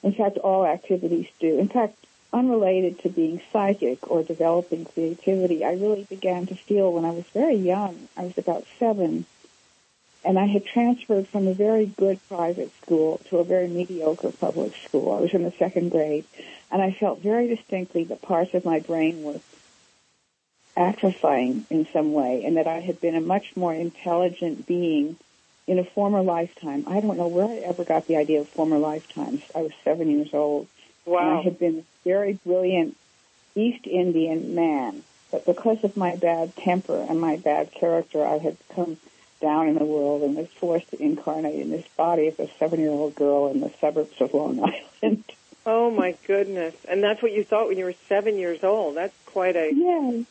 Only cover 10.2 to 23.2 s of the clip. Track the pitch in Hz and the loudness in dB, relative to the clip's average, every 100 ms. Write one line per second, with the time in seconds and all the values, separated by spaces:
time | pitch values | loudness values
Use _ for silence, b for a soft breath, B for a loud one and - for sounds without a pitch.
10.2 | 175 190 202 202 196 - 240 247 - 202 | 0 2 4 0 0 0 2 0 0 0
11.2 | 196 208 190 185 208 220 208 190 196 190 | 0 -2 0 2 2 2 0 2 0 0
12.2 | _ 185 165 175 - - - 165 160 160 | _ -4 -4 -2 -8 -12 -2 2 2 -2
13.2 | - 175 175 185 180 175 175 180 156 160 | -2 0 2 2 2 -2 -4 -2 -2 -2
14.2 | - - - 160 143 - - - - - | -4 -4 -4 -2 -4 -6 -4 -2 0 0
15.2 | 175 190 170 - 185 185 175 170 151 151 | 0 0 -2 0 0 0 0 0 0 -2
16.2 | - B B B B 190 190 190 208 143 | -6 B B B B 0 0 0 -2 0
17.2 | 185 226 240 233 - 190 180 175 165 - | 0 0 0 -2 -4 -6 -4 -4 -4 -8
18.2 | - 175 185 185 180 165 156 165 160 170 | -2 0 2 0 0 -2 0 0 0 0
19.2 | 151 151 - - _ _ _ _ _ _ | -8 -10 -14 -20 _ _ _ _ _ _
20.2 | _ _ _ _ _ - 180 214 196 185 | _ _ _ _ _ -2 0 2 0 2
21.2 | 160 139 123 131 - 160 156 165 156 151 | 2 2 2 -2 -2 -2 0 0 0 0
22.2 | 127 127 110 165 156 165 175 175 170 165 | 0 0 0 0 0 -2 -4 -4 -2 -2